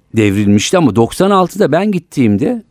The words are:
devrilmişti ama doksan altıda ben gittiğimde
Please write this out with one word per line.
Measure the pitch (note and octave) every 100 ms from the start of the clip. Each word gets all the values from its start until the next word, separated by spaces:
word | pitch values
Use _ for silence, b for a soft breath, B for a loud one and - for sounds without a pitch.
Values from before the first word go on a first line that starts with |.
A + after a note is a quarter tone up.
| _ A2
devrilmişti | G#2 G2 G2+ G#2 - F#3
ama | C#3+ G2+
doksan | A#2 - F#3+
altıda | G3 F3+ G3 E3+
ben | D#3 G#3
gittiğimde | F3+ - - A#2 G2+ D#3 A#3+ -